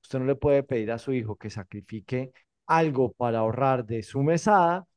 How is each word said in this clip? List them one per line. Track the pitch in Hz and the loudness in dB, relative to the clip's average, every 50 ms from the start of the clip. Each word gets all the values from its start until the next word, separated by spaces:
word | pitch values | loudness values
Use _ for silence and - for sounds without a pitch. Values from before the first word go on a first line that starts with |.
Usted | _ - - 131 | _ -6 -6 -2
no | 127 | 0
le | 135 143 | -2 -2
puede | 135 - 147 143 139 | 0 2 2 2 2
pedir | 135 _ 135 117 107 104 | 2 _ -2 -2 -2 -2
a | 117 113 | -6 -6
su | - 139 131 | -4 -4 -4
hijo | 127 113 107 101 | -2 -4 -6 -10
que | _ - 107 | _ -10 -12
sacrifique | - 110 92 _ - 101 95 - 110 110 95 - 127 127 131 127 _ _ _ _ _ _ _ | -10 -10 -12 _ -14 -16 -14 -12 -14 -14 -8 -6 -6 -6 -6 -8 _ _ _ _ _ _ _
algo | - 160 165 165 156 135 127 131 120 | 0 2 2 2 2 2 0 0 0
para | - _ 123 120 113 113 | 0 _ -2 -2 0 0
ahorrar | 110 110 110 120 135 135 131 123 117 | 0 0 0 0 0 0 0 0 -2
de | 107 117 113 | -6 -6 -8
su | 107 - - 139 | -8 -6 -4 -2
mesada | 139 151 170 165 - 214 208 190 175 170 175 190 185 _ _ | 0 2 2 2 2 4 4 6 4 4 2 -2 -6 _ _